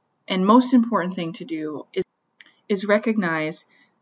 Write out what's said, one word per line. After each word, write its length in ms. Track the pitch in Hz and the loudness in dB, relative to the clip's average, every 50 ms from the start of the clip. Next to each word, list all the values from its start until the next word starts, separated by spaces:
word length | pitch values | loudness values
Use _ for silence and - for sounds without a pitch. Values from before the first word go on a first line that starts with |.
| _ _ _ _ _ - | _ _ _ _ _ -6
and 160 | 196 185 185 | -2 0 4
most 280 | 208 226 262 254 - 269 | 6 6 6 6 6 4
important 420 | 240 226 - 220 180 175 185 185 | 4 4 4 0 -2 -2 -2 -4
thing 180 | 185 170 165 - | -6 -8 -8 -8
to 100 | - 175 | -12 -10
do 420 | - 165 156 151 151 151 170 - _ - | -10 -8 -8 -8 -8 -10 -12 -14 _ -6
is, 120 | 190 - _ _ _ _ _ _ _ - _ _ _ _ | -6 -6 _ _ _ _ _ _ _ -20 _ _ _ _
is 180 | - 208 196 208 | -4 -4 -4 2
recognize 760 | 202 202 220 - 226 214 214 180 165 160 156 156 156 165 - - _ _ _ _ _ _ _ | 2 2 2 2 0 -2 0 -2 -2 -2 -2 -4 -6 -8 -10 -18 _ _ _ _ _ _ _